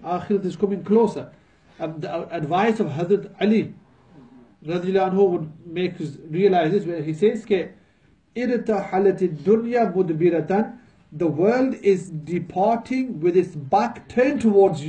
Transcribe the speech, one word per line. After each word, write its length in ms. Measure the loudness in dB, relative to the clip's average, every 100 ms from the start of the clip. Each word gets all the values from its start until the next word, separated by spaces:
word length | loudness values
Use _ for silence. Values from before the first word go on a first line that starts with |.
آخرت 420 | -6 -6 -2 -2 -2
is 120 | -2
coming 200 | -2 -2 0
closer۔ 320 | 2 2 0 -12 -16 _ _ _ -12
And 140 | -10 -8
the 400 | -8 -8 -8 -6
advice 400 | -2 2 2 2
of 60 | -2 -4
حضرت 320 | 0 0 -2 -2
علی 220 | 2 2 0 -8 _ _ _ -20 -20 -20 -20 _ -8
رضی 200 | -4 -2
اللہ 140 | 0
عنہ 200 | 2 4
would 240 | 2 2 -4 -14 -10 -4
make 240 | -4 -4
us 100 | -10 -10 -8 0
realize 340 | 2 4 2
this, 160 | 0 -2
where 160 | -6
he 100 | -6 0
says 220 | 0 0 -2
کہ 180 | -2 -2 -12 _ _ _ _ _ -6
ارتحلت 840 | -2 -2 -2 -2 -2 0 2 2
الدنیا 640 | -2 0 2 2 2 0 0 0
مدبرتاً، 640 | -2 0 2 2 0 -2 -2 -8 _ _ _ -4
the 80 | -2 2
world 340 | 2 2 0 0 2
is 80 | 0 -2 -12 -6
departing 720 | -6 -4 -2 0 0 -2 -4 -4 -2
with 160 | 2 2
its 120 | 2 -2 0
back 280 | 2 2 -4 -4 0
turned 260 | 2 2
towards 420 | 4 6 6 4